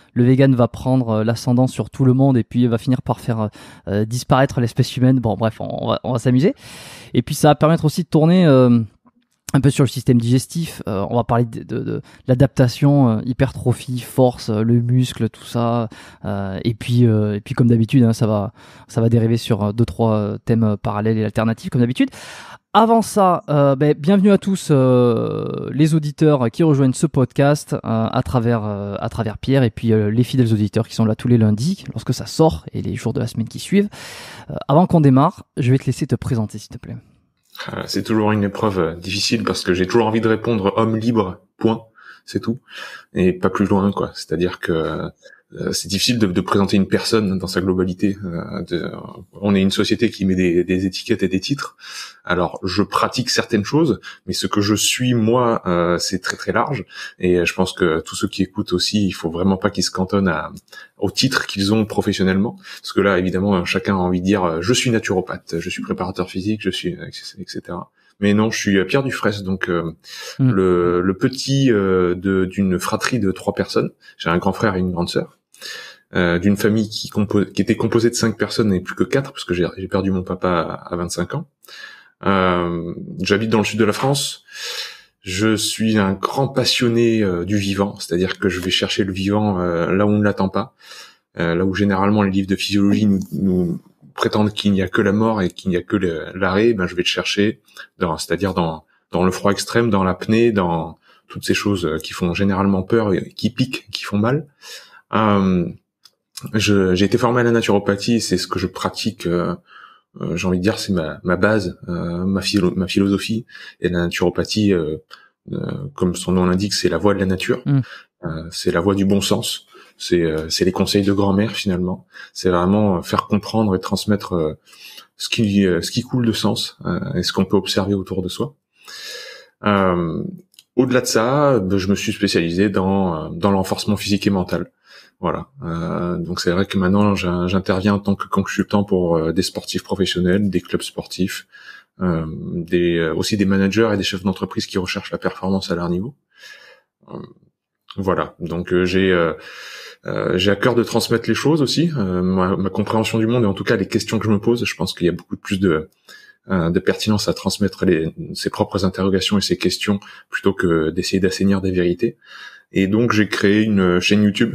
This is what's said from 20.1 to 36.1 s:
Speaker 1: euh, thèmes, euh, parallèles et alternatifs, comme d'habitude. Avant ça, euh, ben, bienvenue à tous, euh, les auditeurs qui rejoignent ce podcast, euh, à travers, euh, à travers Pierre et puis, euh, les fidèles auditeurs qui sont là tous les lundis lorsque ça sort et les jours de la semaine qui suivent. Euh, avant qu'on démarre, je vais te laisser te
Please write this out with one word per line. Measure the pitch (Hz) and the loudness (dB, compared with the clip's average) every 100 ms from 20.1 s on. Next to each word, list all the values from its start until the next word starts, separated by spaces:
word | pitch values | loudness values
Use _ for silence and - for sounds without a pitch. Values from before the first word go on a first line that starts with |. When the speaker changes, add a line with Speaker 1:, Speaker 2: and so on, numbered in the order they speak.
Speaker 1:
euh, | 107 104 104 | 2 -2 -4
thèmes, | - 113 | 0 2
euh, | 110 101 | 2 0
parallèles | - 104 107 110 | -4 -2 0 0
et | |
alternatifs, | 107 117 113 113 185 | -2 0 -2 -2 -2
comme | 127 | 0
d'habitude. | 120 127 269 - - - - - _ | 2 2 -2 -2 -18 -18 -20 -20 _
Avant | 202 220 226 | 2 4 4
ça, | - 208 185 170 - | 2 2 4 2 0
euh, | 147 143 | 2 4
ben, | 135 - 175 | 4 2 2
bienvenue | 151 196 202 | 4 6 6
à | 196 | 4
tous, | 202 190 - | 2 -4 2
euh, | 139 131 127 120 113 113 104 104 - - | 4 6 6 4 2 -2 -4 -4 -6 -6
les | 127 156 160 | 2 4 4
auditeurs | 147 - 156 147 117 | 0 2 4 4 2
qui | - | 2
rejoignent | 165 139 135 | 4 6 4
ce | 123 160 | 2 0
podcast, | 143 123 - 139 151 - | 2 0 4 2 2 -2
euh, | - | -6
à | - 113 113 - | -2 -2 0 -2
travers, | - 127 117 117 | 0 0 2 0
euh, | 104 101 101 101 | -2 -4 -6 -6
à | 113 | -6
travers | - 107 101 | -4 -6 -4
Pierre | - 135 | 0 4
et | 120 | 2
puis, | - 113 | 0 2
euh, | 110 104 | 2 4
les | 110 | 2
fidèles | 123 131 117 | 2 2 4
auditeurs | 107 104 107 110 | 4 2 0 -2
qui | |
sont | - | 0
là | 110 110 | 0 0
tous | 120 | 2
les | 120 | 4
lundis | 107 107 147 196 - | 4 2 -2 -4 -8
lorsque | 123 - | -8 -4
ça | 131 - | -4 -4
sort | - 160 78 - | 2 2 2 -8
et | 110 | -8
les | - | -6
jours | 101 117 | -4 -4
de | 123 | -2
la | 113 | -4
semaine | 113 113 | -4 -6
qui | - | -8
suivent. | - 196 208 - - - - - - | 0 2 2 -6 -18 -16 -18 -18 -12
Euh, | - - | -10 2
avant | 147 185 | 4 6
qu'on | 170 | 6
démarre, | 139 131 156 - - - | 6 6 4 -2 -12 -2
je | 123 | 2
vais | 135 | 2
te | - | 0
laisser | 127 | -4
te | 147 | -2